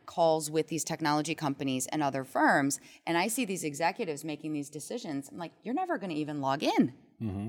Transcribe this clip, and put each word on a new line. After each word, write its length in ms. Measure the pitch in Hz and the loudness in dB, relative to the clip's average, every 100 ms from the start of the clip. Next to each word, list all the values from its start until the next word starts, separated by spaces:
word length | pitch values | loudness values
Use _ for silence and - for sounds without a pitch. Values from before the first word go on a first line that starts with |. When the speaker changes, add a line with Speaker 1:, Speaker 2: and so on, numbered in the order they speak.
| - | -4
Speaker 1:
calls 460 | - 165 160 151 | 4 6 4 2
with 160 | 156 151 | -2 0
these 160 | 160 | -2
technology 500 | - 160 151 151 151 156 | -4 0 2 2 0 -2
companies 520 | 151 139 139 131 - | -2 0 -2 -2 -2
and 160 | 151 | 0
other 200 | 143 135 131 | 0 0 -2
firms, 540 | - 294 170 139 - - - - | 2 4 6 4 0 -8 -10 -2
and 120 | 170 | 0
I 100 | 208 | 0
see 160 | - 196 | 0 -2
these 180 | 180 | -2
executives 640 | 160 147 165 190 185 143 160 | -4 0 -2 0 -4 -4 -6
making 260 | 151 156 | -6 -4
these 180 | 147 143 | -4 -6
decisions, 600 | 151 - 233 - 139 - | -10 -8 -8 -6 -6 -6
I'm 60 | - | -10
like, 160 | 165 - | -12 -10
"You're 100 | 202 | -6
never 240 | 294 370 277 | -2 -2 -2
gonna 180 | 185 151 | -2 -4
even 260 | 151 147 | -4 -2
log 220 | 135 143 | 0 2
in. 300 | 285 415 151 - - - | 2 4 2 0 -18 -8
Speaker 2:
Mm-hmm. 260 | 113 98 | -4 -4